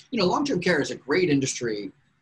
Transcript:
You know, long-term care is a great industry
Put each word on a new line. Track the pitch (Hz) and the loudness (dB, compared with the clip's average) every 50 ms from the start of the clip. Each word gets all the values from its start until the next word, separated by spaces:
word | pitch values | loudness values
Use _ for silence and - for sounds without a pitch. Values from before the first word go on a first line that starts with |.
| - - | -16 -6
You | - 226 | -2 2
know, | 185 | 2
long-term | 180 - 285 285 277 269 180 | 2 2 2 0 0 -2 0
care | 170 185 175 147 | 2 2 2 2
is | 131 - | 0 -2
a | 123 | -4
great | - - - 147 185 185 151 | -8 -4 -2 0 2 2 2
industry | 143 139 131 127 - - 123 117 107 104 101 95 - _ _ _ _ _ | 2 2 0 -2 -4 -4 -4 -4 -4 -4 -8 -10 -12 _ _ _ _ _